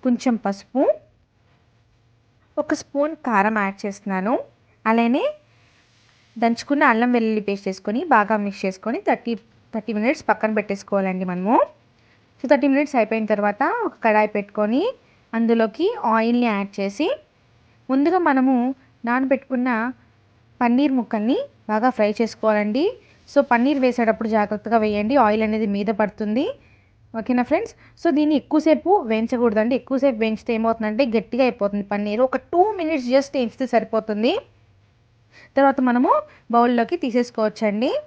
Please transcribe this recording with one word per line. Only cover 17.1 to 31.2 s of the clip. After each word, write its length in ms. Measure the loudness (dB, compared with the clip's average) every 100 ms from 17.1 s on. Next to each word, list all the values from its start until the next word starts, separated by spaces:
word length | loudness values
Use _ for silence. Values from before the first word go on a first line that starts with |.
| -4 _ _ _ _ _ _ _
ముందుగా 280 | 0 2 2 2
మనము 280 | 2 2 2 0 -4 _ _ -4
నానబెట్టుకున్న 600 | -2 0 -2 -2 -4 -2 -2 -4 -8 _ _ _ _ _ _
పన్నీర్ 360 | 2 2 2 0
ముక్కల్ని 400 | -2 -2 0 -2 -4 _ -4
బాగా 180 | 0 0 2
ఫ్రై 100 | 0 0
చేసుకోవాలండి. 640 | -4 0 0 0 0 0 -2 -4 _ _ _
So 60 | 0 2
పన్నీర్ 260 | 2 2 2 0
వేసేటప్పుడు 420 | 2 0 0 0 0
జాగ్రత్తగా 440 | 0 -4 -2 0 0
వేయండి, 280 | 0 2 4 4
ఆయిల్ 160 | 2 0
అనేది 220 | 0 -2 -2
మీద 120 | -2 -2
పడుతుంది. 440 | -2 -2 -4 -2 -2 -6 -16 _ _ _ _ -12
ఓకేనా 240 | -2 -2 0
ఫ్రెండ్స్? 240 | -2 -4 -14 -20 _
So 60 | 0 2
దీన్ని 180 | 2 0
ఎక్కువసేపు 500 | 2 0 2 0 2 0 2
వేయించకూడదండి. 640 | -2 -2 0 0 2 0 -2
ఎక్కువసేపు 380 | -2 0 0 0
వేయించితే 300 | -2 -2 -4 -2
ఏమవుతుందంటే 460 | 0 -2 -4 -2 0
గట్టిగా 260 | 0